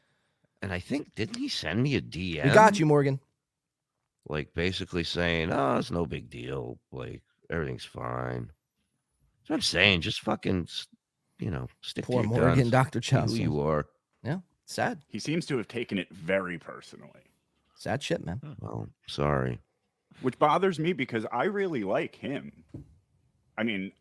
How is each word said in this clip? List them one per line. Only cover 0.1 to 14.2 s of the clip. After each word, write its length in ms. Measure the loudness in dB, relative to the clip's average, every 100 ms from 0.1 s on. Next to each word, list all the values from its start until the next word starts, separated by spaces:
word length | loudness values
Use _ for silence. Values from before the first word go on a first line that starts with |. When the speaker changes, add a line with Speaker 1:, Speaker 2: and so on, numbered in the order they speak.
| _ _ _ _ _
Speaker 1:
And 120 | -6
I 60 | -6
think, 360 | -4 -6 -6 -6
didn't 220 | -6 -4
he 100 | -4
send 340 | -4 -2 0
me 140 | 2 0
a 60 |
D 380 | -2 -6 -4 0
M? 80 | 4
Speaker 2:
We 40 |
got 260 | 6 6 6
you, 60 | 4
Morgan. 340 | 4 2 -2 -8 _ _ _ _ _ _ _ _ _ -6
Speaker 1:
Like, 260 | -6 -4
basically 500 | -2 0 -2 -2 -2
saying, 480 | -2 0 2 2 0
"Oh, 260 | 0 2 0
it's 120 | 0
no 140 | -2 -2
big 240 | -4 -8
deal. 480 | -12 -8 -6 -8 -12 _
Like, 300 | -12 -10 -12 _ _ _
everything's 360 | -4 -4 -6 -10
fine." 640 | -8 -6 -4 -4 -4 -8 -14 _ _ _ _ _ _ _ _
That's 80 | -4
what 60 | 0
I'm 60 |
saying. 400 | 2 6 6 6
Just 180 | 2 -4
fucking, 420 | -2 -2 0 -2 -2
s-, 200 | -10 -12 -20 _ _ _ -8
you 100 | -6
know, 180 | -4 -8 -12
stick 240 | -10 -8 0
Speaker 2:
Poor 160 | 2
Speaker 1:
to 40 | 2
your 80 | 4
Speaker 2:
Morgan, 180 | 6 6
Speaker 1:
guns. 120 | 6
Speaker 2:
Doctor 280 | 4 4 0
Speaker 1:
Be 60 | 2
who 40 |
Speaker 2:
Chelsea. 320 | 4 4 2
Speaker 1:
you 180 | 2 2
are. 260 | 2 2 0 _ _ _